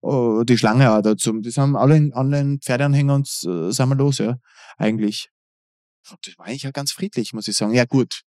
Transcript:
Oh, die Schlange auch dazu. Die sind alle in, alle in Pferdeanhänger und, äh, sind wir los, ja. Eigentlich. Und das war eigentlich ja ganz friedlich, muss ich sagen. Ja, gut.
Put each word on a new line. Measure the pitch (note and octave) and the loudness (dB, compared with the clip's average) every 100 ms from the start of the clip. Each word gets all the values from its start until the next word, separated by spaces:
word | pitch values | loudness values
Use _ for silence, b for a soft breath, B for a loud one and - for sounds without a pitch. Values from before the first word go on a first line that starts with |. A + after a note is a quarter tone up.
Oh, | - C#3 A#2+ A2 | -2 0 0 0
die | A#2 A#2+ | 2 2
Schlange | A2 A2+ C3 | 4 4 4
auch | G#2+ | 4
dazu. | G#2 G#2 - A2 | 2 0 -2 -4
Die | A2 | -6
sind | A#2 C#3 C3+ | -2 0 2
alle | B2+ D#3 | 4 4
in, | D3 | 4
alle | B2 C3 C#3+ | 0 -2 0
in | C#3 C#3 | -2 -4
Pferdeanhänger | - B2+ C#3+ C#3+ C#3+ | -2 0 2 2 2
und, | C#3 C#3 | 0 -2
äh, | - E2+ F2 E2 | -6 -6 -4 -4
sind | - C3 | 0 0
wir | |
los, | C3+ C#3+ C3+ | 2 0 0
ja. | G#2+ B2 B B B B | -2 -4 B B B B
Eigentlich. | G#2+ A2 G#2 G#2 - _ _ _ _ _ _ _ - | -2 0 -2 -4 -12 _ _ _ _ _ _ _ -20
Und | - - | -20 -20
das | - | -18
war | F#2 | -12
eigentlich | C3 | -10
ja | C#3 | -8
ganz | C#3 C#3 | -8 -8
friedlich, | - G3 - A2 | -6 -6 -4 -6
muss | A2+ G#2 | -6 -6
ich | G#2 | -4
sagen. | G#2+ | 0
Ja, | A#2+ | 2
gut. | A#2+ C3+ A#2 - _ | 2 2 0 -4 _